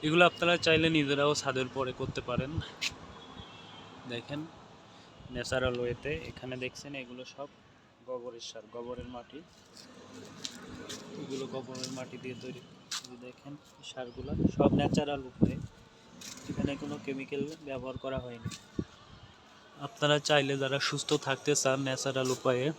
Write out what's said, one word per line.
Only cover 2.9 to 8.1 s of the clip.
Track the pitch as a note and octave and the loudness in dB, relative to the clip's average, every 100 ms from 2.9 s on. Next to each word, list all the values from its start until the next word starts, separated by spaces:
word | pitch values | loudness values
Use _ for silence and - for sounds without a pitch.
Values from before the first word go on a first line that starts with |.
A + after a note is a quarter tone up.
| - - - - - - - - - - - C3 | -6 -16 -18 -16 -16 -16 -18 -18 -18 -18 -16 -10
দেখেন, | A#2+ A#2 C#3+ D#3+ - - - - - - - - | -8 -6 -8 -8 -14 -20 -20 -20 -20 -20 -20 -10
ন্যাচারাল | B2+ A#2+ C3 B2+ B2 | -6 -2 2 2 2
ওয়েতে। | B2 B2 C3+ D#3 C3+ | -2 -2 -4 -4 -6
এখানে | - B2+ B2+ | -10 -8 -6
দেখছেন, | B2+ - C#3+ C#3 | -6 -8 -10 -10
এগুলো | B2 B2 B2+ | -10 -12 -14
সব | - C#3+ - - - - _ | -12 -14 -14 -20 -20 -20 _
গোবরের | A#2+ | -10